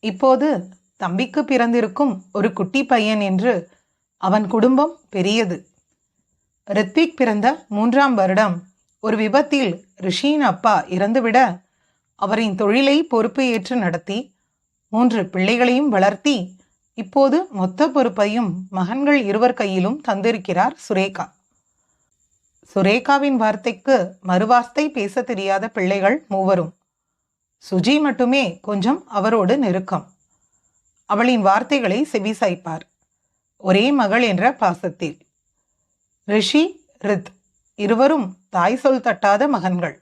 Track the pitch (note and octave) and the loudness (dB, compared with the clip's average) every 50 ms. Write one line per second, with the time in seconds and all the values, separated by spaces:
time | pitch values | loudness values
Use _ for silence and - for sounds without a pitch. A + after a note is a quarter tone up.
0 | - A3 G3 - - C4 C4 B3+ C4 D#4 C#4+ F#3+ F3+ - - _ _ _ _ _ | -6 -8 -6 0 2 4 4 4 2 0 -2 -2 -6 -10 -18 _ _ _ _ _
1 | G3 F3 F3 F#3+ B3+ B3+ - - D4 D4+ C#4+ B3 A#3 A#3 A#3 A#3+ A#3 G#3+ F#3 - | -8 -6 -2 -2 -4 -2 -2 -4 -2 -2 -2 -2 0 0 0 0 0 -2 -2 -2
2 | D4 C#4 G#3 F#3 - _ _ G#3 F#3+ A3 - - G3 F#3 - C4+ C#4 C4 C4 A#3 | -2 -2 -2 -4 -10 _ _ -2 -2 -2 -2 -2 -6 -4 -2 -4 -2 0 0 0
3 | G#3+ G#3+ A3 G#3+ G#3 G3 F#3+ F#3 G3 B3 A#3 F3+ E3+ - _ _ _ _ _ _ | 2 0 0 0 0 0 -2 0 0 0 0 -2 -4 -10 _ _ _ _ _ _
4 | _ _ _ _ - F#3+ F#3+ G#3+ G#3+ F#3 G#3 A3+ G#3+ B3 C4 C4 D4 D#4+ E4 - | _ _ _ _ -2 0 0 2 0 0 0 2 2 4 4 4 2 0 -2 -10
5 | _ _ - F#3+ F3+ G3 G#3 A3+ A3+ F#3 F3+ D3 - _ _ _ _ _ _ _ | _ _ -4 -2 -2 0 0 0 0 -2 -4 -8 -10 _ _ _ _ _ _ _
6 | _ _ _ _ _ _ _ _ _ _ _ _ _ - G3+ G3 G#3+ F#3+ - - | _ _ _ _ _ _ _ _ _ _ _ _ _ -4 -2 -2 -2 0 2 0
7 | E4 E4 E4+ - C4 A#3+ G#3+ G#3 G3 B3 C#4+ D#4+ - _ G#3 G#3 G#3+ A#3+ A#3 C4+ | 0 0 2 0 0 0 0 2 2 0 0 0 -8 _ -4 0 0 2 4 4
8 | C#4 C#4 B3+ G#3 F#3+ F#3 F#3+ F#3+ A3 G3+ F3 E3+ - _ _ _ _ _ _ _ | 4 4 4 2 2 2 4 2 2 0 0 -4 -8 _ _ _ _ _ _ _
9 | - A3 A3+ G#3 G#3+ G#3+ G3+ C#4 D4 D4 - C#4 C4 G3+ E3+ - - _ _ _ | -4 -2 -2 0 0 2 2 2 2 2 0 0 0 0 -2 -6 -10 _ _ _
10 | F#3 F#3+ F3+ - - C#4 D4+ D4+ C#4+ A3+ F#3 F#3 - A#3 G#3 F3 - - F3+ F3+ | -6 -4 -4 -2 0 0 0 2 2 0 0 2 2 2 2 2 0 -2 -2 -2
11 | G3 G3+ A#3 C4+ A#3+ A#3 A3 B3 C4 A3+ F3+ F3+ _ _ _ _ _ _ _ _ | 0 0 0 0 0 2 4 4 4 4 0 -6 _ _ _ _ _ _ _ _
12 | _ _ _ _ G3+ G3+ G3 - A3+ G#3+ G3 F#3 G#3+ G3+ G#3+ B3+ C#4 C#4 C#4 D4 | _ _ _ _ -4 -2 -2 -2 -2 -2 -2 -2 0 0 2 2 2 2 2 2
13 | E4 E4 - A3+ A3 A#3 - - C4+ B3+ A#3 A3 F#3 - B3+ B3 G#3 F3 E3 E3+ | 0 0 0 0 0 0 -2 -2 -2 0 -2 -4 -4 -4 -4 -2 -2 -2 -4 -4
14 | E3+ - G3 A3 D4 - _ _ _ _ _ _ _ _ _ _ _ _ - A3 | -6 -6 -8 -8 -8 -10 _ _ _ _ _ _ _ _ _ _ _ _ -2 2
15 | A#3+ B3+ A3 A3+ F#3 F#3 - F#3+ F#3 G3 A3+ A#3+ B3 B3 B3 B3+ D4 D4 A3 G3 | 2 2 2 0 -4 -4 -2 -2 0 0 2 2 2 2 2 2 2 2 2 4
16 | F#3 - G#3 G3 _ D4 C#4+ A3+ F#3+ F#3 - _ _ _ _ _ _ _ _ - | 2 2 0 0 _ -2 -2 -2 -4 -8 -12 _ _ _ _ _ _ _ _ -12
17 | A3+ F#3 - C#4+ C#4 C4+ C4 D#4+ F#4+ F#4 C#4+ G3+ F#3 F#3 F#3 F#3 D4 D#4+ C4 C#4+ | -12 -4 2 2 2 4 4 0 -2 -2 -6 -4 -4 -4 0 0 -2 0 2 0
18 | C4 - F3+ G#3+ G#3 G#3 G#3+ A#3+ A#3+ G3 E3 F3+ F#3 - - F#3 F#3 F3 A3+ C4 | 0 0 0 0 -2 0 0 -2 -2 -2 -4 -6 -10 -8 -4 -4 -4 -4 -2 -2
19 | C#4+ C#4+ D4 C#4+ A#3 G3 G3 - - B3 - - - G3+ F#3+ F#3 F3+ G3 A#3+ D4+ | 0 2 2 2 2 0 -2 2 2 0 0 0 -4 -2 -2 -2 -2 -2 -2 -6
20 | - - G#3 G3 G3+ A#3 A3+ A3 F#3 - F3+ F3 G3 B3+ - _ - - A3 F#3+ | -4 -6 -4 -2 -2 -2 -2 -2 -4 -6 -2 0 0 0 -2 _ -8 -4 -2 -2
21 | F#3+ G3 F#3+ - E3 - _ _ _ _ _ _ _ _ _ _ _ _ _ _ | -2 -2 -4 -10 -12 -12 _ _ _ _ _ _ _ _ _ _ _ _ _ _
22 | _ _ _ _ _ _ _ _ _ _ _ _ _ _ - G3+ F#3+ G3 G#3 B3 | _ _ _ _ _ _ _ _ _ _ _ _ _ _ -4 0 2 2 2 0
23 | B3+ - C#4+ C#4 C4+ C#4+ C#4 B3 A3 G#3+ G#3 - - A#3+ A3 - _ - C4+ A#3+ | 2 2 2 2 2 0 0 2 0 0 0 -2 -4 -6 -6 -6 _ 2 2 2
24 | F3+ F#3 - _ _ F#3 F3+ F#3 F#3 - B3 A#3+ A#3+ A#3+ - - D4+ D#4 D4+ B3+ | 2 -2 -8 _ _ -2 0 0 2 4 2 2 2 0 -4 -4 -4 -2 -2 -4
25 | G3+ G3+ - C4 B3 - A#3+ F#3+ G3 G3 G3 G3 G3 G#3+ _ - F#3+ F#3 G3 G3+ | -6 -4 -4 -6 -4 -4 -6 -4 -2 -2 -2 -2 -2 -6 _ -4 -2 0 0 2
26 | F#3+ G3 A#3+ D4+ - _ G3+ G3 F#3+ F#3 G3 F3+ E3 D#3+ - _ _ _ _ _ | 2 0 0 0 -4 _ -4 -2 0 2 2 0 0 -4 -8 _ _ _ _ _
27 | _ _ _ _ _ _ _ _ _ _ _ _ _ - - F#3 F3 G#3+ C#4 D4+ | _ _ _ _ _ _ _ _ _ _ _ _ _ -4 -2 0 2 2 2 2
28 | D#4 C#4+ C4 - B3+ A#3 B3+ C#4 C4 F#3+ E3+ - _ - G#3 G3+ F#3 A3+ C#4 F4+ | 2 0 0 0 0 0 2 0 0 -2 -6 -10 _ -6 -6 -2 0 -2 -2 -2
29 | - _ - G3+ F#3 A3 A3 A3+ G3 F3+ A#3 C#4+ C4+ G#3 F3+ F#3+ F#3 - F#3 D#3+ | -4 _ -6 -2 0 0 2 2 2 2 2 0 0 0 -2 -4 -4 -6 -6 -8
30 | - - _ _ _ _ _ _ _ _ _ _ _ _ _ _ _ _ _ _ | -8 -10 _ _ _ _ _ _ _ _ _ _ _ _ _ _ _ _ _ _
31 | _ _ G#3 G#3 A#3 B3 B3+ A#3 G3+ F#3+ G3 G#3+ B3 - C#4+ C#4 A#3+ G3 F#3 A3+ | _ _ -2 0 2 2 2 2 2 2 2 2 0 0 -2 0 0 0 0 -2
32 | D4 D4+ - A#3 F#3+ G#3 A3 - - G3+ F3 F3 - E3+ D#3+ D#3+ - _ _ _ | -2 -2 -2 -4 -4 -4 -4 -2 -2 -2 -2 -4 -8 -12 -12 -12 -12 _ _ _
33 | _ _ _ _ _ _ _ _ _ _ _ _ - F#3 F#3 G3 A3 C4 D4 C#4 | _ _ _ _ _ _ _ _ _ _ _ _ -2 0 2 2 2 2 2 0
34 | A#3+ G3+ G3 A#3 B3 A3+ G3 F3+ G3 B3 C#4 - - F#3+ F3 - - F3+ D#3 _ | 0 0 2 0 0 0 0 2 0 0 0 2 0 -2 -2 -2 -6 -8 -8 _
35 | - D#3 D3 _ _ _ _ _ _ _ _ _ _ _ _ _ _ _ _ _ | -10 -10 -10 _ _ _ _ _ _ _ _ _ _ _ _ _ _ _ _ _
36 | _ _ _ _ _ - G3+ G#3+ G3+ - - D4 D#4+ F4+ F4+ - _ _ _ _ | _ _ _ _ _ -2 0 0 0 2 2 2 2 2 -2 -10 _ _ _ _
37 | - G#3 G#3 F3+ F#3+ - _ _ _ _ _ _ _ _ _ - G#3 G3 A3+ A3 | -4 -2 -2 -2 -4 -10 _ _ _ _ _ _ _ _ _ -6 -2 0 2 4
38 | C4 C#4+ D#4+ D4+ A#3 F#3 F#3 _ _ _ - F#3 E3+ F#3 A#3 B3+ - C#4+ C4+ C4 | 4 4 4 2 -2 -4 -8 _ _ _ -4 0 0 0 0 2 2 2 0 2
39 | - A#3+ G#3+ F3+ - G3+ G3+ G#3 C4 D4 C#4 G#3 E3+ F#3+ F#3 F3+ F3 D#3+ C3+ _ | 0 -2 -4 0 2 2 2 4 2 0 0 0 -2 -2 -2 -2 -4 -6 -8 _